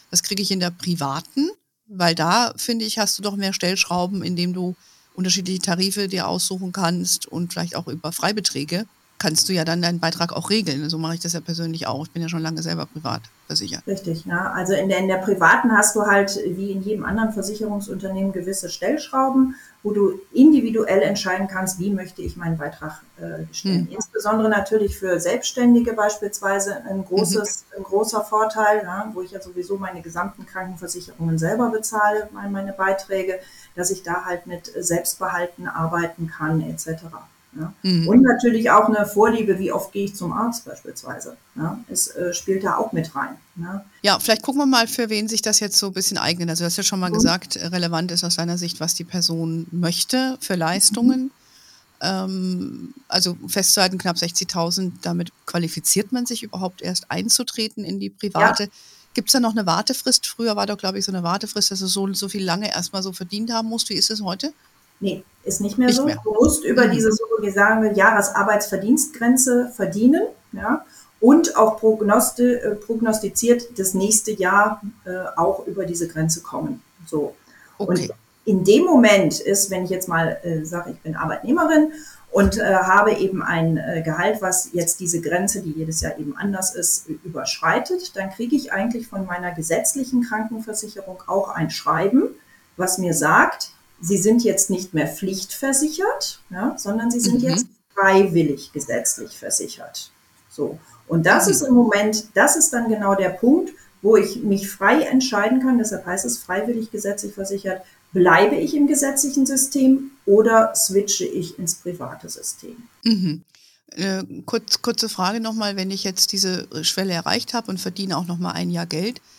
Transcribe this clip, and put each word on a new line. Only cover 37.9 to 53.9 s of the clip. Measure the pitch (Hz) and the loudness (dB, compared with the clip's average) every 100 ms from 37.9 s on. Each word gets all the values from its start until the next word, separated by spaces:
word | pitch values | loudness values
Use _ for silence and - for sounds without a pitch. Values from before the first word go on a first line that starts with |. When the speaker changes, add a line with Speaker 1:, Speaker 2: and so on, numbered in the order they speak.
| 175 165 | 2 6
Speaker 2:
Und | 233 | 8
natürlich | 262 240 240 220 226 | 8 6 4 2 6
auch | 208 220 | 6 6
eine | 214 | 2
Vorliebe, | 208 202 233 226 190 185 | 2 4 4 4 2 0
wie | 185 | 0
oft | 196 - | -4 -4
gehe | 202 202 | -6 -6
ich | - | -6
zum | 175 | -6
Arzt | 180 233 240 | -2 -4 -4
beispielsweise, | - - - - 131 - - - _ | -12 -16 -16 -16 -14 -12 -14 -18 _
ja. | - 160 - - | -8 -8 -8 -8
Es, | 180 - | -4 -4
äh, | - 175 | -4 -4
spielt | 175 - 190 | -4 -2 -2
da | 196 - | 0 -2
auch | - | -2
mit | 180 - | -2 -4
rein, | - - 269 _ - | -6 -8 -10 _ -12
ne? | 170 196 - _ | -10 -10 -12 _
Speaker 1:
Ja, | 202 185 | 2 2
vielleicht | - 214 | 2 0
gucken | - 269 | 0 0
wir | 277 | 2
mal, | 262 226 | 4 2
für | - 226 | -2 -2
wen | 214 214 | -2 -2
sich | 220 | -2
das | 226 208 | 2 0
jetzt | 208 - | 2 0
so | 196 | -2
ein | |
bisschen | 190 190 - | -2 -2 -2
eignet. | - 175 170 | -2 -2 -2
Also | 160 | -2
du | 175 | -2
hast | 175 | -2
ja | |
schon | 190 196 | -2 0
mal | 180 | -2
Speaker 2:
Mhm. | |
Speaker 1:
gesagt, | 175 - 180 - - | 2 2 2 -4 -8
äh, | 170 | -4
relevant | 180 170 165 175 | -2 -2 -2 -2
ist | 175 | -4
aus | 175 170 | -2 -2
deiner | 170 175 | -2 -4
Sicht, | 170 - | -6 -6
was | 165 | -4
die | - | -4
Person | 170 180 170 165 165 165 165 | -4 -2 -2 0 -2 -4 -4
möchte | 170 170 175 - 254 262 262 | -2 -2 0 -2 0 -2 -4
für | - | -4
Speaker 2:
Mhm. | 180 | -2
Speaker 1:
Leistungen. | 160 190 - 214 240 262 262 - _ _ _ _ _ _ | 0 4 2 4 2 2 -2 -8 _ _ _ _ _ _
Ähm, | - 190 190 190 185 180 - - - - _ | -4 -4 -4 -4 -4 -4 -6 -10 -16 -18 _
also | 185 185 175 185 | -2 -2 -4 -4
festzuhalten, | 202 190 - 185 | -2 2 4 2